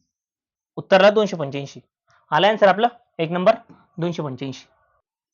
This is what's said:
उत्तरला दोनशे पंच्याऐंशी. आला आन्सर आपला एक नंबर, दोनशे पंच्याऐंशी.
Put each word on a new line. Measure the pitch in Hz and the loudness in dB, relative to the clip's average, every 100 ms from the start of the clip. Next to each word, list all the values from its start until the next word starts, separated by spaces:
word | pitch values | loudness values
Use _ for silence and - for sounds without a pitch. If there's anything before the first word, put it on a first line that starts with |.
| _ _ _ _ _ _ _ - | _ _ _ _ _ _ _ -10
उत्तरला | - 190 202 | 2 4 4
दोनशे | 208 202 175 | 4 -2 -4
पंच्याऐंशी. | 139 139 139 - - _ _ _ - | -8 -8 -12 -16 -20 _ _ _ -4
आला | 156 196 | 0 2
आन्सर | 214 202 | 4 2
आपला | 185 240 - _ - | 4 -2 -4 _ -8
एक | 160 | -6
नंबर, | 180 190 - _ - _ - | -2 0 -2 _ -20 _ -8
दोनशे | 170 165 | -8 -6
पंच्याऐंशी. | 147 127 135 - - _ _ _ _ _ _ | -10 -10 -12 -14 -20 _ _ _ _ _ _